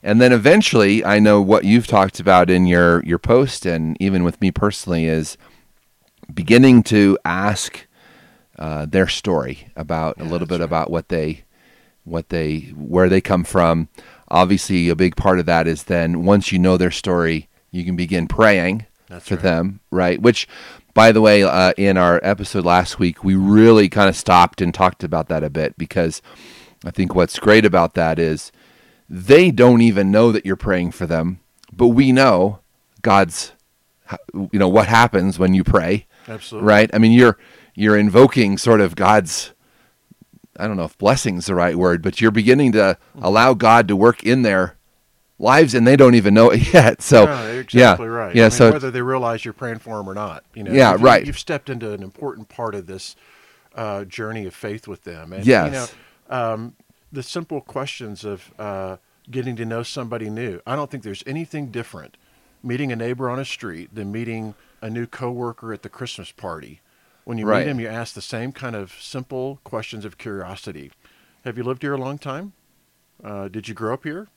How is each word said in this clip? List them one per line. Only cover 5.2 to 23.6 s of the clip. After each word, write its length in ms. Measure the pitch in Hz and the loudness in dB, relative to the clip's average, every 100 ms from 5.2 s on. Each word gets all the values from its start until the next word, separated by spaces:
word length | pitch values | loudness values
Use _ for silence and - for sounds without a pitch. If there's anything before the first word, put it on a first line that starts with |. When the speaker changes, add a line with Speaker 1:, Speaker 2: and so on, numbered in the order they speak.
| 78 - _ _ _ _ _ _ _ _ - | -6 -12 _ _ _ _ _ _ _ _ -16
Speaker 1:
beginning 500 | - 80 117 135 123 | -10 2 6 8 6
to 340 | 107 107 101 98 | 4 2 4 2
ask, 640 | - 87 101 104 - - _ _ _ _ _ _ _ - | -2 -4 -4 -4 -10 -14 _ _ _ _ _ _ _ -16
uh, 280 | 78 78 78 | -10 -8 -4
their 220 | 92 92 | -2 -2
story 600 | - - 85 64 67 - | -4 -4 -4 -4 -12 -18
about 420 | - 73 80 80 - | -16 -8 -6 -6 -8
a 40 | |
Speaker 2:
Yeah, 60 | 80 | -8
Speaker 1:
little 160 | 87 82 | -8 -6
Speaker 2:
that's 20 | |
Speaker 1:
bit 100 | 87 | -6
Speaker 2:
right. 40 | 82 | -4
Speaker 1:
about 240 | 82 80 | -4 -4
what 180 | 82 80 | -8 -6
they, 360 | 87 78 78 _ _ _ _ _ _ | -6 -6 -8 _ _ _ _ _ _
what 240 | - 82 80 | -12 -12 -8
they, 320 | 85 78 78 69 73 | -6 -6 -6 -10 -16
where 320 | 73 90 92 | -6 0 2
they 120 | 95 | 2
come 220 | - 92 | 0 -4
from. 440 | 85 95 85 82 80 - - _ _ | -2 0 0 0 -4 -12 -20 _ _
Obviously, 600 | 82 92 95 - 92 85 | 0 2 0 -2 -2 0
a 60 | 82 | 0
big 200 | 90 80 | 0 0
part 220 | 101 92 | 0 0
of 80 | 85 | 2
that 200 | 85 82 | 0 0
is 180 | 80 | -4
then 400 | - 90 82 85 | -4 -4 -2 -2
once 280 | 85 101 95 | 2 2 2
you 60 | 92 | 0
know 180 | 90 92 | 2 2
their 140 | 90 | 0
story, 580 | - - 87 82 82 - _ _ | -4 -4 -2 -2 -4 -8 _ _
you 140 | 90 | -10
can 120 | 87 90 | -8 -6
begin 300 | 90 92 85 | -4 -4 -4
praying 600 | - 110 101 87 104 113 _ _ | 2 2 4 0 -4 -8 _ _
Speaker 2:
That's 200 | 87 - | -20 -8
Speaker 1:
for 60 | 95 | -4
Speaker 2:
right. 60 | |
Speaker 1:
them, 380 | 95 82 90 98 _ | -2 -2 -4 -8 _
right? 300 | 90 90 90 | -2 -2 2
Which, 260 | 110 117 - - - - _ | 0 0 -4 -16 -20 -20 _
by 160 | - 110 | 4 6
the 80 | 110 | 6
way, 200 | 110 104 | 6 6
uh, 300 | 98 85 92 90 | 4 2 0 2
in 200 | 98 92 | 0 2
our 240 | 90 87 | 2 2
episode 420 | - 98 101 104 | 0 -4 -4 -4
last 340 | 87 87 87 - | 2 2 0 -2
week, 260 | 90 82 | -4 -2
we 100 | 98 | -2
really 540 | 95 95 104 | 0 4 6